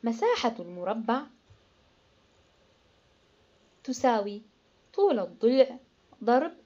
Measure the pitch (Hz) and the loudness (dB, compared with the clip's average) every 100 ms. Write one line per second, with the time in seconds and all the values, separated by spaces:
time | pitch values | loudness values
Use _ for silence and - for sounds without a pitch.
0 | 233 226 440 466 240 - 175 175 180 226 | -4 0 0 0 -2 -4 -12 -8 -6 -4
1 | 226 247 294 _ _ _ _ _ _ _ | -2 -4 -4 _ _ _ _ _ _ _
2 | _ _ _ _ _ _ _ _ _ _ | _ _ _ _ _ _ _ _ _ _
3 | _ _ _ _ _ _ _ _ - 254 | _ _ _ _ _ _ _ _ -10 -2
4 | 262 226 202 208 - _ _ _ _ - | 0 0 -2 -10 -16 _ _ _ _ 2
5 | 392 247 180 - 226 262 262 247 _ _ | 2 2 -2 0 2 4 2 0 _ _
6 | _ _ 220 247 330 - | _ _ 0 2 0 -10